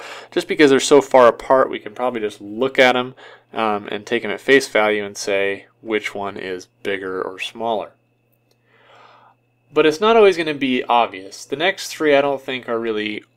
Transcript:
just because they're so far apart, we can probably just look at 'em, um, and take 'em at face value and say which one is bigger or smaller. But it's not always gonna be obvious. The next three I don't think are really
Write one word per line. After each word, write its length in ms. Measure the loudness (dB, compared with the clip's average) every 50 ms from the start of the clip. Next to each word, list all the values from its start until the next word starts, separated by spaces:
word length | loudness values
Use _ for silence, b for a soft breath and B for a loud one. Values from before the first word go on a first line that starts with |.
| B B B B B B
just 160 | -8 -8 -6 -4
because 220 | 2 4 4 6
they're 100 | 6 4
so 220 | 4 6 4 4
far 260 | 6 6 6 6 6 6
apart, 420 | 6 2 0 2 2 2 2 0
we 100 | -4 -8
can 140 | -12 -14 -10
probably 280 | -6 -6 -4 -4 -4
just 180 | -6 -6 -8 -12
look 400 | -14 -14 -6 -4 -4 -2 2 4
at 160 | 4 4 4
'em, 180 | 2 -2 -6 -10 B B B B B B B
um, 380 | -6 -4 -2 -2 -2 -4 -6 -8
and 140 | -10 -10 -6
take 180 | -4 -4 -4 -4
'em 80 | -4
at 80 | -8 -6
face 300 | 2 4 4 4 4 2
value 340 | 0 0 2 2 0 -2 -4
and 140 | -8 -10 -10
say 480 | -4 -2 -2 0 0 -2 -4 -6 -10 _ _ _
which 340 | -8 -6 -4 -4 -4 -6 -10
one 220 | -8 -10 -10 -10 -10
is 300 | -10 -10 -10 -10 -12 _ _ _
bigger 400 | -8 -6 -6 -6 -6 -8 -6 -6
or 180 | -6 -8 -8 -10
smaller. 520 | -12 -12 -10 -8 -4 -4 -4 -4 -6 -10 -14 _ _ _ _ _ _ _ _ _ _ _ b b b b b b b b b b b b b b b b b b _ _ _ _ _ _ 0
But 120 | 2 2
it's 140 | 2 2 2
not 160 | 0 2 4
always 220 | 6 6 6 4 2
gonna 160 | -2 -6 -4
be 280 | -4 -2 -2 0 -2 0
obvious. 580 | 2 2 2 2 0 -2 -10 -16 -16 -18 -20 -12
The 140 | -10 -6 -4
next 320 | -4 -4 -4 -4 -10 -12
three 260 | -8 -2 2 4 4
I 60 | 4
don't 200 | 2 2 -2 -4
think 280 | -6 -8 -10 -10 -6 -6
are 100 | -6 -4
really 420 | -4 -4 -4 -4 -4 -6 -8 -10 -12 _ _